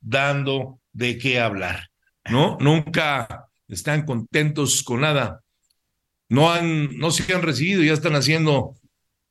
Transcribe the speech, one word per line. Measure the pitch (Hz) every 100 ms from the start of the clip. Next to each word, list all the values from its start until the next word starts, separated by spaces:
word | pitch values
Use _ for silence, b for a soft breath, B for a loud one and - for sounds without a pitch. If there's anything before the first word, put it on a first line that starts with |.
dando | 110 131 139 143 135 135 127 135 _
de | - 123 120
qué | 131 123
hablar, | 117 98 90 90 - _ _ _ -
¿no? | 117 165 -
Nunca | 135 160 151 175 156 139 117 - - _ -
están | 104 - 151 147
contentos | 123 113 156 151 147 139 -
con | - 120
nada. | 151 147 113 90 _ _ _ _ _ _ _ _ -
No | 120 160
han, | 170 170 160 143 -
no | 156
se | 160 180
han | 185
recibido, | 175 123 165 196
ya | 151
están | 156 165 147
haciendo | 127 156 156 143 - - _ _ _ _ _